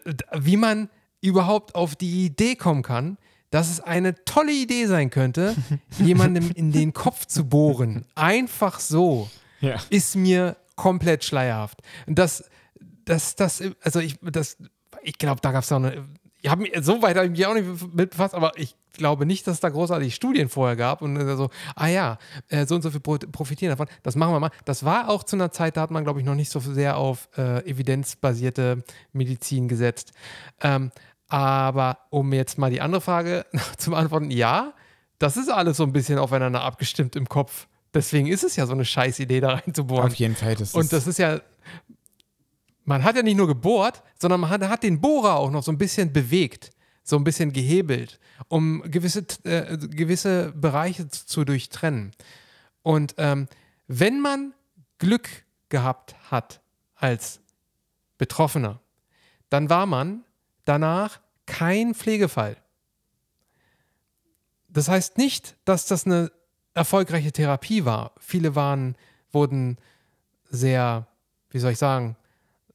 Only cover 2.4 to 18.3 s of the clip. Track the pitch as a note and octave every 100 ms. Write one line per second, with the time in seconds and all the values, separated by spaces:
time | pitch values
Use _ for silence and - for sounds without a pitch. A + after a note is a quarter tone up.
2.4 | A3+ B3+ F#3 C#3+ A#2+ A#2+ D3 G3 _ _
3.4 | - D3+ E3 E3+ - F3 F#3 F3 - D4
4.4 | D4+ C#4+ B3+ A#3+ A3 F3+ C3+ C#3 C3 C#3
5.4 | F#3+ A3+ B2 C#3+ - - D#3 F3+ F#3 F3
6.4 | E3+ F3 D#3+ D3+ D#3 - - - - -
7.4 | C#3 C#3+ D3+ B2+ A#2+ A2 - - D#3+ A3+
8.4 | B3+ - G3+ - - D#3 F3+ B2+ G#2 -
9.4 | _ - C#3 A2 - G3+ - F#3+ F#3 F3+
10.4 | F3+ - _ - F#3 F#3 E3 D#3 - C#3+
11.4 | B2+ A2 G#2 - - - - D#3 F3+ -
12.4 | - _ _ - - - - E3 - -
13.4 | F#3+ - G3 - D#3+ F3 D#3+ C#3 F3 D#3+
14.4 | D3 - - _ _ - - - D3 C3
15.4 | C3+ C3 - C#3 C3 C#3+ C#3 D3 _ _
16.4 | C#3+ F3 G3+ F3 D3 A3+ A3 F3 F#3 E3+
17.4 | F#3+ A3+ F3+ F3 F3 E3+ F#3 D#3+ F#3+